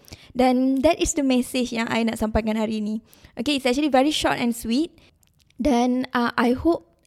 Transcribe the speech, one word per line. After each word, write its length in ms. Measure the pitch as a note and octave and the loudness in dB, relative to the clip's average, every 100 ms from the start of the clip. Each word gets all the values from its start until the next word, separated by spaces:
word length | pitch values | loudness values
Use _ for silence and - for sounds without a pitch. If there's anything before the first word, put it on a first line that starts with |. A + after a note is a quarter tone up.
| - - - B3 | -18 -20 -14 0
dan 480 | B3+ B3+ C4 C4+ D#4 | 2 4 2 2 2
that 140 | E4+ | 2
is 160 | E4+ D4+ | -2 0
the 80 | |
message 480 | C4+ B3+ B3 C4 A#3+ | 2 0 0 -2 -2
yang 140 | A3+ A3+ | -4 -2
I 140 | A3+ A3+ | 0 -2
nak 140 | A3 | -2
sampaikan 400 | A3 A3 A3 A3 | -2 -2 -2 -2
hari 180 | A3 G#3+ | -2 -4
ni. 220 | G#3 A3 _ - - - | -4 -6 _ -20 -20 -8
Okey, 180 | A#3+ C#4 | -2 0
it's 80 | B3+ | 0
actually 240 | B3 D4+ | 0 2
very 220 | B3+ C#4+ | 4 2
short 240 | D4+ D4+ C4+ | 0 -2 0
and 160 | A#3+ | -2
sweet. 420 | A#3 A3 B3 E4+ _ _ _ _ _ _ - | -4 -2 -2 -2 _ _ _ _ _ _ -4
Dan, 500 | A3 A#3 B3 B3+ - | 0 2 2 0 -2
uh, 180 | B3 A#3+ - | -2 -2 0
I 160 | A#3+ | 0
hope, 340 | B3+ E4 E4+ - _ | 2 0 0 -4 _